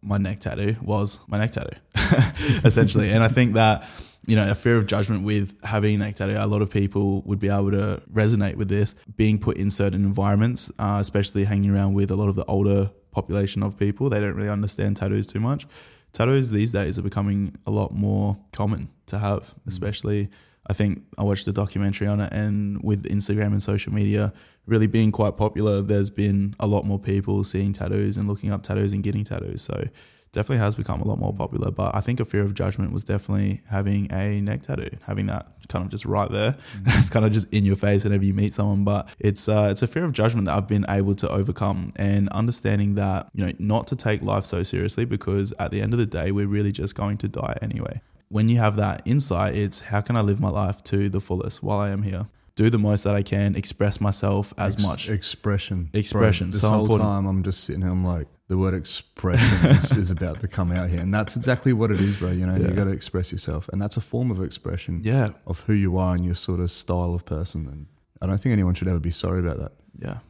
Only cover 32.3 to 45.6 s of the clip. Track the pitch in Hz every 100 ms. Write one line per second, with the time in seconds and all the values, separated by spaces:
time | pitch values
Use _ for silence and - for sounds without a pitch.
32.3 | 104 101 101 92 98 98 - - 101 -
33.3 | 101 101 98 - 101 101 101 101 92 101
34.3 | 101 101 117 - 135 - - - 101 98
35.3 | - - - - 90 92 104 - 98 101
36.3 | 101 107 135 - 104 98 - - 117 110
37.3 | 107 95 107 101 98 101 101 104 101 98
38.3 | 98 101 - 101 101 101 101 - - 104
39.3 | 101 - 107 104 101 120 - 170 123 110
40.3 | 117 95 78 98 104 98 98 98 101 -
41.3 | - 98 - 98 98 92 - 101 101 98
42.3 | - 113 120 104 104 101 101 98 92 -
43.3 | - 92 - 104 110 - 127 117 107 98
44.3 | 101 98 92 85 90 95 - 120 104 -
45.3 | 98 98 -